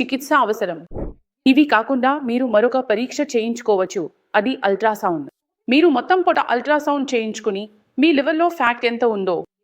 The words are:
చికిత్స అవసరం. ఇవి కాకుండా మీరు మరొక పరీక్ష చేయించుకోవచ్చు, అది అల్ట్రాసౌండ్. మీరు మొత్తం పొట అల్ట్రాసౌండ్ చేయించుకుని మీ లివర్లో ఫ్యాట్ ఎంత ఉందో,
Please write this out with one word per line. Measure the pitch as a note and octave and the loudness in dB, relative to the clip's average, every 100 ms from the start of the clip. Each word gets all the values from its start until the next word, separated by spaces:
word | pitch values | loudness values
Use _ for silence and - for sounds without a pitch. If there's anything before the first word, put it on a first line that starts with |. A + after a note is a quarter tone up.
చికిత్స | B3 C4 - | -4 -4 0
అవసరం. | D4 G#3+ A3 F#3+ E3 F3 - - - _ _ C4 | 0 2 -2 -4 -6 -10 -10 -10 -12 _ _ 2
ఇవి | C4+ | 4
కాకుండా | D4 A3 A3 C4+ B3+ D4 | 4 2 2 0 0 0
మీరు | C4 A#3+ C4 | -2 -2 2
మరొక | G#3 A#3+ B3+ | 2 2 0
పరీక్ష | B3+ G#3+ B3+ - | -2 -2 -2 -4
చేయించుకోవచ్చు, | D4 A#3 A3 A#3 - G3+ F#3 G3+ D#3+ - _ | -2 -2 -2 -4 0 0 0 -4 -8 -10 _
అది | G#3 G#3 C4 | -2 0 -2
అల్ట్రాసౌండ్. | G3+ G3 A3 G#3+ G3 D#3+ C#3 - _ _ - | -2 0 0 0 -2 -4 -6 -16 _ _ 0
మీరు | C4+ E4+ | 2 4
మొత్తం | B3+ A#3 F#4 | 2 2 2
పొట | F4+ D#4+ | 2 0
అల్ట్రాసౌండ్ | - A#3+ B3+ D4 D4 C#4+ C4+ | 0 -2 0 0 0 -2 -2
చేయించుకుని | A#3+ A3 G#3 G#3+ G3 G#3+ _ _ - | -2 -2 -4 -4 -4 -8 _ _ 0
మీ | D#4 | 2
లివర్లో | C#4 C#4 D#4+ E4+ | 4 2 2 0
ఫ్యాట్ | E4+ A#3+ A#3+ A#3 | 2 0 0 -2
ఎంత | A#3 | 0
ఉందో, | A#3+ G#3 F#3 E3+ - _ | 0 0 -2 -2 -6 _